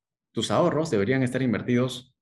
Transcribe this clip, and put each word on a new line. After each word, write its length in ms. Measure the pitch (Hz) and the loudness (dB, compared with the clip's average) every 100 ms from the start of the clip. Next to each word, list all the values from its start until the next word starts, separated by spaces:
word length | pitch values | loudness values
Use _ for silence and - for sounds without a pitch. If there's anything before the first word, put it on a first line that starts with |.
| _ _ _ | _ _ _
tus 200 | - 110 | -6 0
ahorros 400 | 107 170 147 160 | 2 2 0 0
deberían 320 | 107 101 135 | 0 2 0
estar 180 | 123 127 | 0 0
invertidos 720 | 131 98 101 120 127 - - _ | 0 -2 0 0 0 -4 -14 _